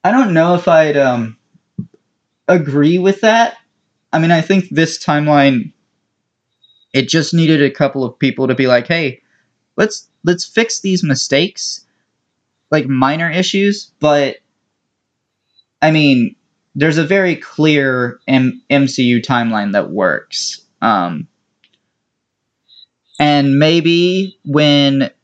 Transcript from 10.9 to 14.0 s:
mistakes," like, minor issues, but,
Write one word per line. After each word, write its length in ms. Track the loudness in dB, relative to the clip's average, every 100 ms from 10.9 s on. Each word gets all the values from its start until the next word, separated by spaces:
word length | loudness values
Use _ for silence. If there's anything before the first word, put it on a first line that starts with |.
| -2
mistakes," 840 | -2 -4 -2 -2 -2 -6 -12 -12 _ _ _ _ _ _ _ _ _
like, 160 | -4 -2
minor 420 | 0 0 -2 -4
issues, 600 | -2 -2 0 -2 -2 -10
but, 380 | _